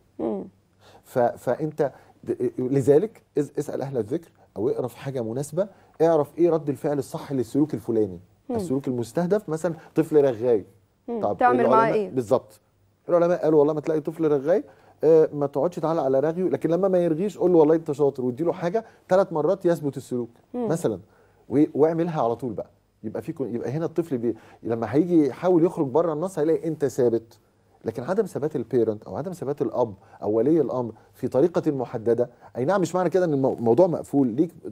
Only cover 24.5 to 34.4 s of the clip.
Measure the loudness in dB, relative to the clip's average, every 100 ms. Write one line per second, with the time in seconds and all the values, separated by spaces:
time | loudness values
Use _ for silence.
24.5 | -12 -6 -4 0 0 4 4 2 0 2
25.5 | 4 2 0 -2 0 0 -2 -6 -2 0
26.5 | 0 -2 -4 -2 2 2 2 -4 _ _
27.5 | _ _ _ -10 -6 -4 -2 -2 -4 -6
28.5 | -6 -2 0 0 -2 -8 -10 -10 -8 -8
29.5 | -4 -4 -2 -2 -4 _ -8 -2 2 4
30.5 | 2 2 -4 -6 -10 _ _ -4 0 2
31.5 | 0 -2 -2 -6 -4 0 0 -2 -8 -14
32.5 | -6 0 0 0 0 0 0 0 0 0
33.5 | 0 2 4 4 2 -2 0 2 0